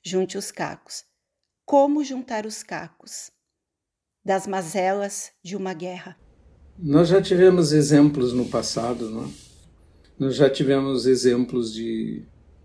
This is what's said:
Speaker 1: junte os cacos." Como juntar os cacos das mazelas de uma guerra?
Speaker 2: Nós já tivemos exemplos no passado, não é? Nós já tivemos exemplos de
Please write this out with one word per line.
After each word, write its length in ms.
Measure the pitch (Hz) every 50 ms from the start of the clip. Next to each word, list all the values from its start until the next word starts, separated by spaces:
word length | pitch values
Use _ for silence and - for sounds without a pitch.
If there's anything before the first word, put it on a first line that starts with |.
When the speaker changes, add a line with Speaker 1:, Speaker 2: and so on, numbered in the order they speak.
| -
Speaker 1:
junte 340 | 165 180 185 190 180 -
os 140 | 196 196 -
cacos." 540 | - - 170 147 - - _ - - - - _ _ _ _ _ _ _ _ _ _ _ _
Como 400 | - 294 277 277 285 294 302 294
juntar 400 | 262 262 254 254 - 240 214 214
os 180 | 220 214 - -
cacos 680 | - 190 151 165 165 - _ _ - - - - - _ _ _ _ _ _ _ _ _ _ _ _ _ _ _ _ _ _ _
das 220 | 208 190 190 185
mazelas 840 | 208 196 190 180 160 160 202 185 185 196 202 202 196 196 - - - _ _ -
de 140 | 170 196
uma 160 | 196 190 185 185
guerra? 440 | 156 175 185 180 180 - - - _ _ _ _ _ _ _ _ _ _ - _ -
Speaker 2:
Nós 300 | 175 147 143 160 175 160
já 140 | 180 196 196
tivemos 500 | - 190 175 185 185 180 180 165 143 151
exemplos 600 | 151 143 147 151 143 143 151 143 131 123 123 120
no 140 | 123 120
passado, 640 | - - 117 110 - - 113 113 120 123 117 120 107
não 160 | 110 117 143
é? 40 | - - - - - _ _ _ _ _ _ _ _ _ _ _ _ _ -
Nós 160 | 139 135 123
já 160 | 120 147 135
tivemos 560 | 135 - - 131 139 135 135 139 135 123 113
exemplos 680 | 131 131 120 120 127 120 123 127 120 - 123 117 113 110
de 520 | 113 113 113 113 110 113 110 113 113 113 - _ _ _ _ _ _ _